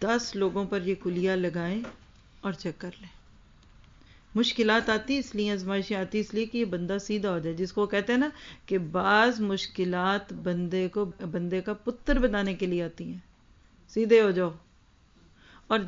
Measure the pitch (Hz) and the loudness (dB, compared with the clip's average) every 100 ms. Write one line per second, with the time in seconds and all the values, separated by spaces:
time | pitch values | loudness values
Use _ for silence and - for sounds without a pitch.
0 | 202 240 240 202 190 190 196 202 180 185 | 0 0 -2 -2 0 0 -2 -2 -2 -2
1 | 175 175 190 185 180 170 170 214 233 - | -2 0 0 2 0 -2 -4 -4 -8 -14
2 | - - - - 196 160 175 147 180 - | -20 -20 -20 -10 -8 -6 -8 -8 -12 -14
3 | 180 - - - - - - - - - | -20 -20 -20 -20 -20 -20 -20 -20 -20 -20
4 | - - - 214 247 - 214 226 220 214 | -20 -20 -4 0 0 2 4 4 2 0
5 | 220 277 - 208 208 196 185 196 185 196 | 0 -2 -2 -2 -2 -2 -2 -2 -2 -4
6 | 185 214 208 214 226 240 220 175 175 196 | -2 -2 -2 -2 -2 -2 -2 -2 -2 -4
7 | 196 208 196 170 160 165 185 208 208 202 | -2 -2 0 -2 -2 -4 -2 0 0 0
8 | 208 247 294 - - - - 190 156 180 | 2 2 0 -4 -18 -20 -2 -2 0 0
9 | 190 208 240 226 202 190 - - 180 180 | 4 6 6 2 -2 -2 -4 -2 -2 0
10 | 185 202 196 170 175 175 175 185 180 208 | 0 0 -4 -6 -2 -2 0 0 0 -2
11 | 190 - 185 170 175 185 185 214 247 247 | -4 -6 -6 -4 -2 -2 -4 -6 -6 -4
12 | - 277 240 202 196 175 180 175 165 - | 2 4 4 2 -2 -2 -2 -2 -4 -8
13 | 170 180 - _ - - - - - 214 | -12 -12 -16 _ -20 -20 -20 -20 -6 -2
14 | 220 226 208 185 175 160 - _ _ _ | 6 8 8 4 0 -4 -18 _ _ _
15 | _ - - - - - - 220 | _ -20 -20 -20 -20 -20 -2 -2